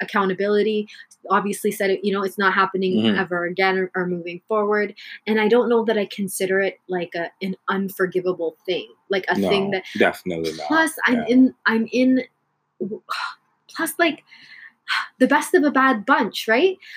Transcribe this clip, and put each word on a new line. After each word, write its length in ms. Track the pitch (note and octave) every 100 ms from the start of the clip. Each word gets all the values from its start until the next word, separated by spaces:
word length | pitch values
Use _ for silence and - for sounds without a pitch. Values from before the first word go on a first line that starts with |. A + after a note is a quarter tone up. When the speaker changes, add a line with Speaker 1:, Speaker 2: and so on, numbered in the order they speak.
Speaker 1:
accountability, 840 | G3 G#3 F#3+ F#3 G3+ G#3 G#3 G#3+ G#3 - - - -
obviously 440 | G3 G3+ F#3+ G#3
said, 180 | G3+ G3
it, 100 | F#3+
you 80 | G3+
know, 100 | G3
"It's 160 | G3 -
not 160 | G3
happening 380 | F#3 F3+ F#3+ F#3+ G#3+
Speaker 2:
Mm-hmm. 160 | A3 G3
Speaker 1:
ever 260 | F#3 F3
again 320 | F3 F3+ F#3+ F#3+
or, 140 | F#3 F#3
or 100 | F3+
moving 340 | F3 E3+ F3 _
forward." 480 | A3 G#3 G#3 G3+ - - - -
And 140 | G#3+
I 80 | G#3+
don't 200 | A#3+ A3+
know 160 | A#3 G#3+
that 120 | G#3+
I 80 | G3
consider 540 | - F#3+ - F#3+ F#3+
it, 180 | G3 - -
like, 280 | F3+ E3+ F3
a, 160 | E3 -
an 140 | F#3+ F#3 -
unforgivable 880 | G3 G3 - F3+ F3+ F3+ E3+ D#3+ -
thing, 220 | - E3+ - - _
like, 140 | G3 -
a 80 | F#3
Speaker 2:
No, 120 | F#3+
Speaker 1:
thing 220 | - G2
that 100 | F#2+ - G#2
Speaker 2:
definitely 540 | F#2+ - F#2 E2 D#2+
not. 160 | D#2+ -
Speaker 1:
Plus, 240 | D#4+ D#4+ - A3+
I'm 100 | B3
Speaker 2:
Yeah. 20 | -
Speaker 1:
in, 280 | B3+ C4 - G#3
I'm 220 | A3+ A3+
in, 320 | A#3+ B3+ C4 - _ _ _ _ _
<sighs> 80 | G3 - - - - - _ _ _
plus, 240 | - D#4+ -
like, 240 | E4+ - _ - - - - _ -
<sighs> 300 | - - _
the 80 | B3+
best 280 | D4 D4+
of 100 | F4+
a 60 | C#4+
bad 360 | C4 C4 A3+ G3
bunch, 400 | C#4+ G3+ - -
right? 280 | A3+ F#4 F#4+ -